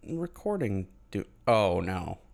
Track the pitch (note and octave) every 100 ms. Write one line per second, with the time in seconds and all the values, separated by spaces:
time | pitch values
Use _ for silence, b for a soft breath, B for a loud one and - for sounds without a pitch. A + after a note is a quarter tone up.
0 | - E3 E3+ - - G3+ B2+ G2 F#2 -
1 | - G#2 - - - A2+ G2+ F2 F2 F#2
2 | E2 E2+ -